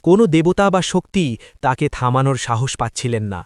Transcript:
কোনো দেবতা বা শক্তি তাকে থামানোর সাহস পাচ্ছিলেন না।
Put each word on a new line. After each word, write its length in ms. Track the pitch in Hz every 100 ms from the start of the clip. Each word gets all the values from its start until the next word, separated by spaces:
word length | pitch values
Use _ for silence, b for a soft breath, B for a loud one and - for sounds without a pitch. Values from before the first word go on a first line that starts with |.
কোনো 180 | 165 196 220
দেবতা 400 | 160 165 185 196
বা 100 | 185
শক্তি 420 | - 185 - 196 151 110 b b
তাকে 260 | 131 127 147
থামানোর 500 | - 123 127 135 127
সাহস 340 | - 113 131 -
পাচ্ছিলেন 480 | 117 - 123 113
না। 160 | 107 92